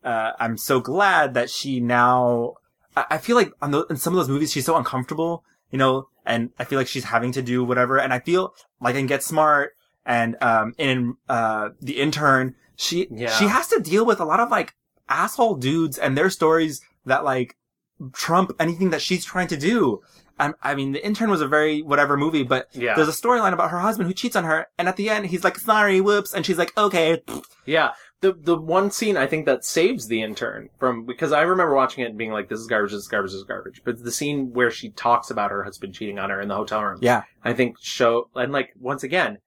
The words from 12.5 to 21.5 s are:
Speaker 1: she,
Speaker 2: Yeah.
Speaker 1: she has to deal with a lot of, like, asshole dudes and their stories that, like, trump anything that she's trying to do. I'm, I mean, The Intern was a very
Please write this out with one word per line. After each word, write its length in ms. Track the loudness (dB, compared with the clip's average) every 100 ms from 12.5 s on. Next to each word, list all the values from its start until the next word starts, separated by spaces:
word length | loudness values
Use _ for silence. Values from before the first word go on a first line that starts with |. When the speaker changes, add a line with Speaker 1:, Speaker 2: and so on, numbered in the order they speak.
| -6 _ _
Speaker 1:
she, 320 | -4 -4 -4
Speaker 2:
Yeah. 180 | -4 -2
Speaker 1:
she 160 | 2 2
has 200 | 2 0
to 120 | 0
deal 260 | 2 2 2
with 140 | 0
a 60 | 2
lot 140 | 0
of, 100 | 2
like, 240 | 0 -2 _ _ _ -4
asshole 480 | -2 -2 2 0 2
dudes 420 | 0 0 -2 -2
and 200 | -2 2
their 120 | 0
stories 520 | 2 2 4 2 -4 _ _ -2
that, 180 | 0
like, 320 | 0 -2 -4 -8 _ _ _ _ -16
trump 400 | -8 0 2 2 0
anything 300 | -2 0 0
that 120 | 0
she's 220 | -2 -4
trying 240 | -2 -4 -4
to 80 | -2
do. 460 | 0 2 2 0 _ _ _ _
I'm, 160 | -4 -2
I 140 | -6 -4
mean, 160 | -4
The 140 | -4 -4
Intern 240 | -2 0
was 100 | 2
a 80 |
very 340 | 2